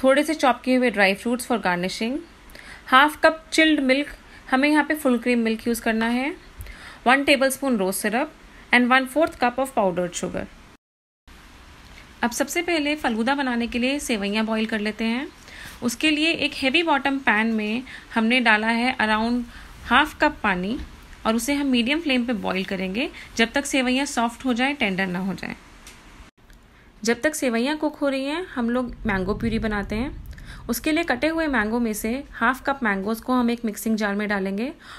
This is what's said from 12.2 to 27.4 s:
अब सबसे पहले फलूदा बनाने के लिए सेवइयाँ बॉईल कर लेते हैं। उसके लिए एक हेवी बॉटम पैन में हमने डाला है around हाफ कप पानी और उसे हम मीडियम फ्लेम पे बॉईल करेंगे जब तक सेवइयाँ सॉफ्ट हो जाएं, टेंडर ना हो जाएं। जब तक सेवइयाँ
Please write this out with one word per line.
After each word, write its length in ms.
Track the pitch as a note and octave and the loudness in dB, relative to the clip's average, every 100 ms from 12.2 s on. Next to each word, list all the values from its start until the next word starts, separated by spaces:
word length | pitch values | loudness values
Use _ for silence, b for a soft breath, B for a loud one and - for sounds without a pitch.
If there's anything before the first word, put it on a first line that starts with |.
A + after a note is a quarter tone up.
अब 80 | A#3 | -2
सबसे 320 | - C#4 F4 | -2 -2 -2
पहले 320 | F4 E4 C#4+ D4+ | 0 0 0 -2
फलूदा 380 | C4+ A3 A#3 | -2 0 0
बनाने 320 | C#4+ C4 A#3 A#3 | 0 0 -2 -2
के 120 | A#3+ | -2
लिए 200 | B3+ C#4+ | -2 -2
सेवइयाँ 460 | C#4+ G#3+ G3+ G#3+ A3 | -2 -2 -2 -2 0
बॉईल 200 | A3 A3 | -2 -2
कर 140 | A3 | -2
लेते 240 | G#3+ G#3+ | -4 -2
हैं। 220 | A3+ A#3+ F4 - B B B B | -2 -2 -6 -12 B B B B
उसके 280 | A#3+ - D#4 | -4 0 0
लिए 220 | D4 D#4+ | 2 0
एक 220 | D#4+ C#4+ - | 0 -4 -2
हेवी 260 | C4+ D#4+ | 0 2
बॉटम 360 | E4 C#4 C#4 C4+ | 2 2 0 0
पैन 320 | B3 G#3 A3+ | 2 2 2
में 300 | A3 G#3+ A#3+ B3+ B B | 0 -2 -4 -6 B B
हमने 260 | A#3 A3 B3+ | 0 2 4
डाला 280 | A3+ G#3+ A3 | 4 4 2
है 280 | A#3 B3+ B3+ | 0 0 0
around 440 | G#3+ G#3+ A3+ B3 A#3+ B B B | 0 2 0 -2 -4 B B B
हाफ 340 | - B3 - - | 2 2 2 2
कप 160 | D4+ D4+ | 0 2
पानी 360 | G#3 F3+ F#3+ D4 - - - - A3 | -2 0 -2 -6 -10 -16 -20 -6 -2
और 100 | A#3 | 0
उसे 180 | C4 | 0
हम 120 | C#4+ C#4 | 0 2
मीडियम 340 | B3 A#3 D#4 | 2 2 0
फ्लेम 260 | D#4+ B3+ A#3+ | 0 0 0
पे 60 | |
बॉईल 300 | G3+ F#3 F#3 | -2 -2 -2
करेंगे 460 | F#3+ F#3+ F#3 G#3 D4+ B B - | -4 -4 -4 -4 -6 B B -2
जब 160 | A3+ | 0
तक 140 | C#4 C#4 | 0 -2
सेवइयाँ 400 | C4+ B3+ B3+ C#4 | 0 0 0 -2
सॉफ्ट 380 | B3 A#3 - | -2 -2 -2
हो 100 | C4 | -2
जाएं, 200 | A#3 C4+ | 0 0
टेंडर 320 | C#4+ G#3 F#3 F#3 | 0 -2 0 -2
ना 120 | F3+ | -2
हो 160 | F#3+ | -4
जाएं। 200 | E3+ G1+ - - - - - - - - _ - - _ b b b | -4 -8 -10 -16 -20 -20 -20 -20 -20 -20 _ -20 -20 _ b b b
जब 180 | G#3+ A#3 | -2 0
तक 140 | D#4 | 0
सेवइयाँ 420 | D4+ | 0